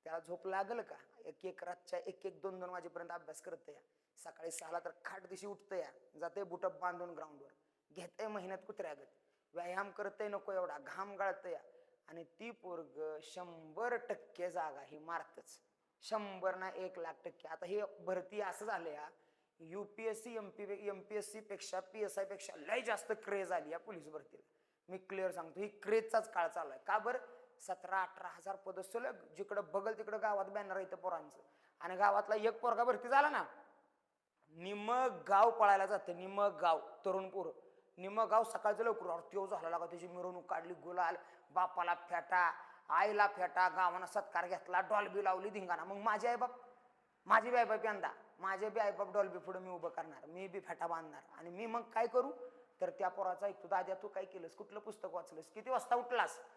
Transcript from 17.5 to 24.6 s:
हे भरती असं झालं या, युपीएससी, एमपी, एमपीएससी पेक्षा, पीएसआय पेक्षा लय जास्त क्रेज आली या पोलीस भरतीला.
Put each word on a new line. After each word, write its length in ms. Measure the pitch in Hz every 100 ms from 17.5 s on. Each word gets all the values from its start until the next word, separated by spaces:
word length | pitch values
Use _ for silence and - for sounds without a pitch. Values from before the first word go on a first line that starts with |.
| 160 175
हे 160 | 208 202 -
भरती 420 | 170 185 180 208
असं 240 | 196 175 214
झालं 240 | 190 165
या, 200 | 147 151 _ _ _ _ _
युपीएससी, 760 | 160 190 202 208 220 220 233 226
एमपी, 520 | 202 - 202 202 202
एमपीएससी 520 | 190 196 208 196 220
पेक्षा, 400 | 214 196 - 185
पीएसआय 460 | 185 214 202 196 190
पेक्षा 280 | 196 - 160
लय 260 | 151 233
जास्त 320 | 233 208 - 214
क्रेज 280 | - 196 180
आली 180 | 175 151
या 100 | 165
पोलीस 280 | 214 180 151
भरतीला. 440 | 156 139 147 _ _